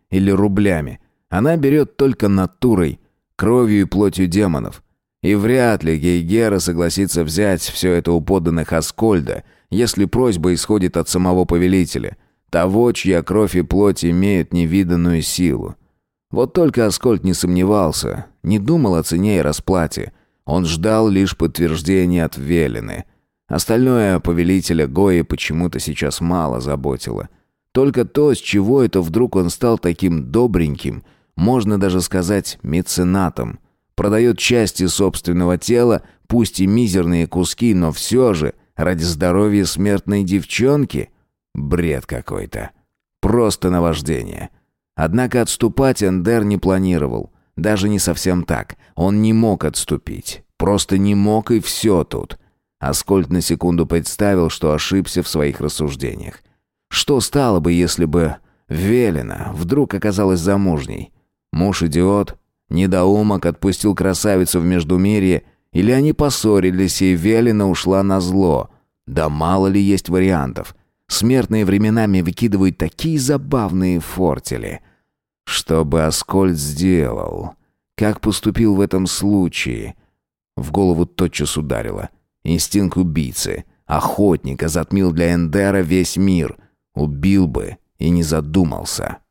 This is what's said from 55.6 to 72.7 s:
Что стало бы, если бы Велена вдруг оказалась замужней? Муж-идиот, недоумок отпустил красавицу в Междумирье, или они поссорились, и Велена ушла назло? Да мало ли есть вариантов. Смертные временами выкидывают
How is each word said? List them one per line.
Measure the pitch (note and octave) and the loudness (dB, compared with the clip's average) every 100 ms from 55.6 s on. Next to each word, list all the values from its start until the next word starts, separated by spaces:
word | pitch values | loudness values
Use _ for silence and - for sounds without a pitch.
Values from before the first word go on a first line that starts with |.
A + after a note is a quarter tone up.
| D2+ - D2+ C2 C2+ - - - _ _ _ _ - | -6 -4 -6 -6 -8 -10 -14 -18 _ _ _ _ -10
Что | - - C#3 | -6 0 0
стало | - C#3+ B2+ F#2 | 0 0 2 2
бы, | E2 | 2
если | F2 E2+ - E2 | 2 0 0 0
бы | E2 D#2+ - _ _ - | 0 0 -4 _ _ -10
Велена | D#2 G2 B2 A2+ D#2 A1+ G1+ - | -4 0 2 2 -2 -6 -8 -10
вдруг | - E2+ C#3 C3 | -6 -2 0 0
оказалась | G2 G#2+ G2 G2 F2+ | -2 -2 0 2 2
замужней? | E2+ G2 F#2+ D#2 C#2 - - _ _ _ _ | 0 0 0 -2 -4 -10 -12 _ _ _ _
Муж-идиот, | D2+ F#2+ F2+ E2+ D#2 F#2 G2+ F#2+ - _ _ - | -2 0 0 0 2 2 2 0 -8 _ _ -6
недоумок | E2+ F#2+ F#2 F#2 G#2 G#2+ F#2+ E2+ | 0 2 2 4 4 2 0 -2
отпустил | E2+ G2 F2+ G#2 F2+ | -2 -2 0 0 0
красавицу | F#2 F2+ G#2+ F#2+ F2 F2+ | 0 0 2 2 2 0
в | E2+ | 2
Междумирье, | F2+ D#2 F2+ G2 G#2 F#2+ F2 - _ _ | 2 2 2 2 2 2 0 -4 _ _
или | E2+ G#2 | 0 2
они | C3 D3+ | 4 2
поссорились, | D3+ D3 - A2 G2+ F#2 F2+ F#2+ - | 2 0 0 2 2 2 2 0 2
и | F#2+ F2+ | 2 2
Велена | F#2+ A2+ A#2+ G#2+ G2 | 2 2 2 2 0
ушла | E2+ F2+ F#2+ | 0 0 2
назло? | G2 F#2+ F2+ F#2+ F2+ C#2 G1+ _ _ _ - | 2 0 0 2 2 0 -4 _ _ _ -8
Да | D#2 D#2 | -4 -2
мало | D2+ D#2+ F#2+ F#2+ | -2 0 2 2
ли | G2 | 2
есть | G2 F#2+ - | 2 0 0
вариантов. | F#2 F#2+ E2+ C2+ - - - _ _ - | 0 2 2 -2 -8 -14 -18 _ _ -8
Смертные | - A2+ C3 G#2+ A2 F#2+ | -2 2 2 2 0 2
временами | G2+ G#2+ A2 G#2+ F#2 | 2 2 2 2 2
выкидывают | E2+ E2+ A#2 G2 F#2+ | 0 0 0 2 2